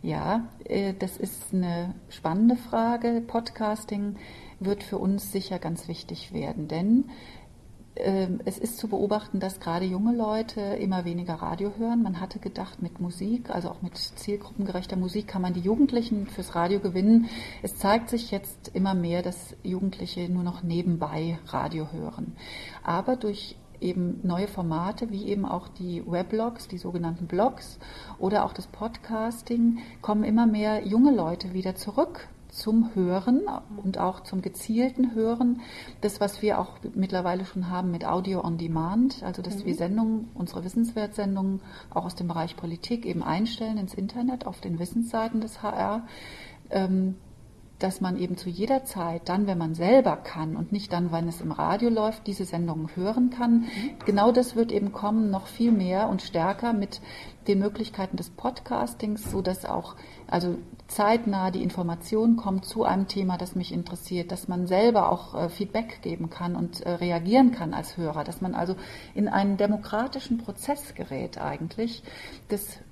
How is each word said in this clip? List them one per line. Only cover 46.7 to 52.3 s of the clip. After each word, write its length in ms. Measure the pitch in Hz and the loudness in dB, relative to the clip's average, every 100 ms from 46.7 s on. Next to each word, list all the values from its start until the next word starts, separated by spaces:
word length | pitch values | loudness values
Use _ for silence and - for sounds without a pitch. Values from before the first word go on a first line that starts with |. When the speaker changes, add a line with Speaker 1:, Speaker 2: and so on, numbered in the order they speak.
Speaker 1:
ähm, 440 | 190 190 190 190 190 - - - - - - | 0 4 4 2 -2 -12 -20 -20 -20 -20 -4
dass 220 | 190 185 | -2 0
man 160 | 185 180 | -2 0
eben 200 | 180 180 | -2 -4
zu 120 | 185 | -6
jeder 360 | 175 220 269 262 | -2 2 2 0
Zeit, 440 | 202 170 165 - | -6 -4 -4 -2
dann, 160 | 185 202 | 0 2
wenn 140 | 180 | 2
man 160 | 165 160 | 0 2
selber 420 | 170 262 214 151 | 8 8 8 2
kann 380 | - 160 160 156 | -4 -6 -4 -4
und 160 | 165 | -2
nicht 200 | 208 196 | -2 0
dann, 200 | 175 175 | 0 2
wenn 160 | 165 170 | 0 -2
es 140 | 165 | -2
im 100 | 165 | -6
Radio 380 | 151 156 196 240 | -2 2 4 4
läuft, 360 | 220 214 220 | 4 2 -2
diese 180 | - | -6